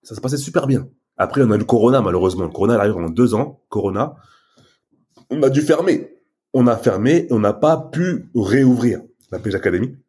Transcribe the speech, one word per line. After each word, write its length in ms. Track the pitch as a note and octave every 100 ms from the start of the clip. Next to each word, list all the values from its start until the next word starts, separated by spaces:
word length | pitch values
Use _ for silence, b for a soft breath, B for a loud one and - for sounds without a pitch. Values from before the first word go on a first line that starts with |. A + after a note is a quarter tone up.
Ça 140 | - G#2+
se 60 |
passait 160 | C3 C#3
super 280 | C3+ E3+ C#3
bien. 220 | C3 - _ _ _
Après, 240 | - C#3
on 80 | B2
a 40 | G#2
eu 40 |
le 60 | A#2
Corona, 360 | A#2 A2+ C3
malheureusement. 440 | G2 F2+ F#2 F2 E2+
Le 40 |
Corona, 240 | - G2+ A#2
il 40 |
arrive 180 | G#2 F#2
en 120 | E2+
deux 260 | E2 A#2+ G#2+
ans, 260 | C#3 - _
Corona. 460 | G#2+ F#2+ F#2+ C#3+ b b b b b b b _ _ _ _ _
On 140 | D3
a 60 | C3+
dû 120 | C3+
fermer. 540 | D3+ D3+ F3 D#3 - - _ _ _
On 120 | C3 B2
a 100 | A2+
fermé 520 | - G2 A#2 E3 E3+
et 40 |
on 60 | A#2
n'a 140 | G#2
pas 240 | G#2 D3+ D#3+
pu 520 | - - F3+ F3 -
réouvrir 680 | B2 F#2+ A#2+ C3 B2 A#2+ G2 - _ _
la 60 | -
Pêche 160 | A2
Academy. 420 | F#2+ G2+ F2+ B2 C3+